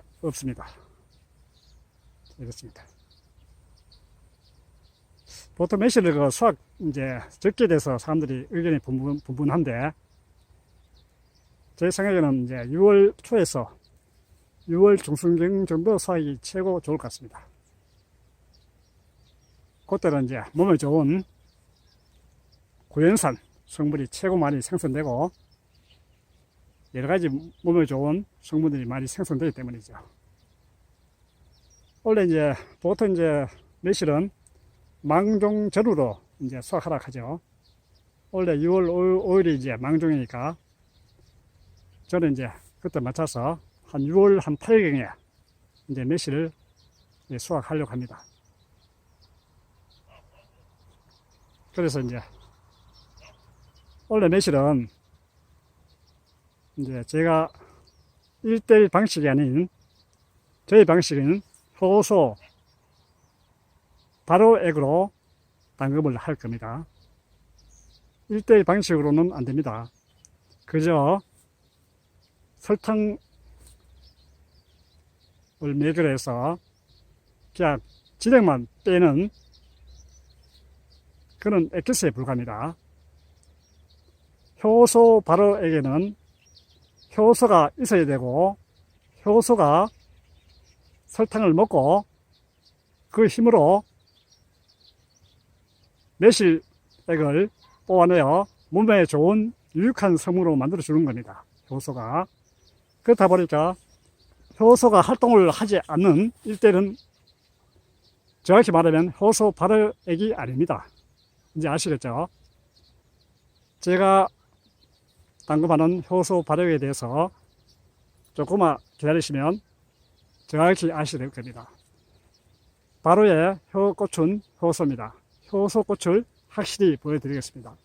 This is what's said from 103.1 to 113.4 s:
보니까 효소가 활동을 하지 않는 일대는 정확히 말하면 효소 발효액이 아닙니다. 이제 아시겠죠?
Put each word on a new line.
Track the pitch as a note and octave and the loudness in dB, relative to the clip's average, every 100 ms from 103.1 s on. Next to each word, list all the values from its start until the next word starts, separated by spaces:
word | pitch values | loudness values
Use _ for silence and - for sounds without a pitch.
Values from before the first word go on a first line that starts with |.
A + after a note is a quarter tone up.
| A#3 F#3+ | 4 4
보니까 | F3+ E3+ D3+ D#3+ F#3 _ _ _ _ _ _ _ - | 4 2 0 -2 -4 _ _ _ _ _ _ _ 2
효소가 | A3 B3 B3 G#3 | 6 6 8 6
활동을 | - B3+ B3 A3+ F3+ | 4 2 4 6 6
하지 | C#3+ G#3+ G3 - | 2 -2 -2 -2
않는 | D#3 F#3+ D3+ A3 - | 2 4 4 2 -4
일대는 | - G#3+ G#3+ F3+ G3+ A3+ _ _ _ _ _ _ _ _ _ _ _ _ _ _ | -10 2 4 4 0 -6 _ _ _ _ _ _ _ _ _ _ _ _ _ _
정확히 | - F#3+ A#3 | 4 4 6
말하면 | E3 D#3+ D#3 F3 - | 4 2 2 0 0
효소 | G3+ A3 G#3+ | 0 2 0
발효액이 | - F3+ G#3+ G#3+ - - E3+ G#3+ | 0 0 2 0 -4 -6 -4 -4
아닙니다. | G#3 B2 B2+ E3 A#2 - _ _ _ _ _ _ | -6 -6 -4 -4 -4 -10 _ _ _ _ _ _
이제 | D#3 D#3 | -8 -4
아시겠죠? | D3+ F#3 C#3+ B2+ A#2+ F3 _ _ _ _ _ _ _ _ _ _ _ | -4 -4 -6 -6 -8 -10 _ _ _ _ _ _ _ _ _ _ _